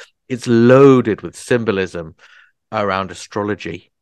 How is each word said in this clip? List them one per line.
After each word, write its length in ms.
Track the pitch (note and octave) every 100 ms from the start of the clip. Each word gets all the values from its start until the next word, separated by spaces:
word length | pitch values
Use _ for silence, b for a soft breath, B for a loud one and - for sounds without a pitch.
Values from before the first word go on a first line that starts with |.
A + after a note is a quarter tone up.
| B _ -
it's 180 | B2 B2
loaded 720 | A#2 A#2+ C3 C#3 C3 A2+ F#2+
with 140 | E2+ -
symbolism 800 | - B2 A2 G2 F2+ F2 D#2+ - b b b _ _
around 400 | G#2+ G2+ F#2+ F#2+
astrology 800 | F2 - A2 G#2 G2+ F2 E2 _ _